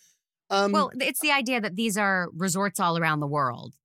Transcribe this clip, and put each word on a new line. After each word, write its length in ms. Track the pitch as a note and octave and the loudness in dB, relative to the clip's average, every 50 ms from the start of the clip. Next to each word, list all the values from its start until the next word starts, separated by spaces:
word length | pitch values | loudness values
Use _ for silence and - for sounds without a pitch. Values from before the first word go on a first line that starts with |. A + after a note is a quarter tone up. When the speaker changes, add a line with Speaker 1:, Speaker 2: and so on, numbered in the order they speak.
| _ _ _ _ _ _ _ _ _ - | _ _ _ _ _ _ _ _ _ 0
Speaker 1:
um, 240 | G3 G3 G3+ G3+ G3+ | 2 2 2 4 4
Speaker 2:
Well, 160 | G#3 - - | 2 2 0
th-, 200 | - B3+ - D4+ | -2 -4 -4 -2
it's 120 | C4 - | -2 -2
the 100 | D4+ D4+ | 0 2
idea 300 | C#4+ C#4 A#3+ B3+ B3+ A#3+ | 2 2 2 0 0 -2
that 160 | G#3 G3 F3+ | -2 -2 -2
these 200 | G#3 A3+ A3+ F3+ | -2 -2 0 0
are 320 | G#3+ G#3 G3 F#3+ F#3 F3 - - | 0 2 2 2 0 -2 -4 -4
resorts 460 | D#3+ F#3+ F#3+ D#3+ F#3+ G3+ G3 - - | -4 -2 -2 0 0 0 -2 0 0
all 160 | F#3+ E3+ E3 | 0 0 2
around 240 | E3+ E3 D#3+ D#3 D3 | 2 2 2 2 0
the 60 | D3 | 0
world 460 | C#3+ D3 D3 C3+ B2 A#2+ - - A#2+ - _ | -2 0 0 0 0 -2 -6 -10 -16 -18 _